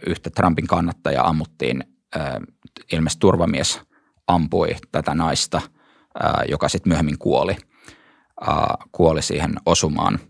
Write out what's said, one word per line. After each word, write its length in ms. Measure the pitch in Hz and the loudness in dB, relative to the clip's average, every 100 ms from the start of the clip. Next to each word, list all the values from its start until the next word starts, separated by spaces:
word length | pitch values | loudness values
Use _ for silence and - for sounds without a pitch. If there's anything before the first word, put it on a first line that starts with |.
| - | -6
yhtä 220 | 82 - | -6 -4
Trumpin 380 | - 92 80 80 | 2 2 2 0
kannattajaa 600 | 85 85 - 73 67 85 | 0 0 -2 -2 2 2
ammuttiin, 560 | 78 - - 62 65 - _ _ - | 2 -2 -4 -4 -4 -8 _ _ -8
äh, 160 | 71 62 - _ - - - | -6 -8 -10 _ -20 -20 -4
ilmeisesti 280 | 82 80 - | 0 0 2
turvamies 640 | 101 85 80 76 76 - - _ _ _ - | 4 4 2 0 -2 -4 -10 _ _ _ 2
ampui 480 | 87 78 87 82 - - | 2 2 0 0 -4 -6
tätä 240 | - 78 78 | -4 -2 0
naista, 420 | 82 - - - | 0 0 -2 -4
äh, 760 | - _ _ _ _ - - 73 - | -6 _ _ _ _ -4 -2 0 -2
joka 200 | - - | -2 0
sit 160 | - 98 | 0 0
myöhemmin 320 | 80 78 73 | 0 0 -2
kuoli. 400 | - 64 85 98 - _ - - _ _ _ - | 0 0 0 -4 -10 _ -20 -20 _ _ _ -8
Ää, 340 | - 76 - - - | -2 0 0 -2 -6
kuoli 300 | - 82 80 | 2 4 4
siihen 320 | - 73 80 67 - | 0 -2 -2 -2 0
osumaan. 540 | 85 78 73 - - | 2 2 0 0 -2